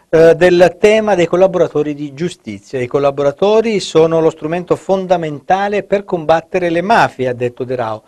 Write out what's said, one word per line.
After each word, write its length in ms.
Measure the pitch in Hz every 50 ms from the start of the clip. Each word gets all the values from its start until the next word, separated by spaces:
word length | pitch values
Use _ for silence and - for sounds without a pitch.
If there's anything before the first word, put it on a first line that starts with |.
| _ -
eh, 260 | - 160 165 165 160
del 400 | 151 180 180 175 175 180 175 175 -
tema 360 | - 208 220 220 214 214 196
dei 100 | 175 170
collaboratori 680 | 165 175 180 190 190 180 180 160 147 - 151 151 151 147
di 180 | 143 151 143 135
giustizia. 680 | 139 175 170 - _ - 110 104 98 - - - 127
"I 60 | 123
collaboratori 920 | 120 - 143 143 143 139 147 143 143 139 - 190 202 214 220 214 233 214 185
sono 400 | - - - 160 160 160 165 165
lo 100 | 160 160
strumento 460 | 156 - 151 156 170 180 170 - 160
fondamentale 1040 | - - - 196 190 185 180 180 170 160 156 147 139 - - 185 196 202 208 208 196
per 220 | 190 - 196 208 202
combattere 640 | - 185 170 151 151 160 165 - _ - 180 180 170
le 120 | 165 175
mafie", 460 | 175 208 233 190 143 131 - - 127
ha 60 | 127 123
detto 300 | 117 123 123 123 - 127
De 120 | 123 131
Rao. 280 | 123 113 110 107 107 _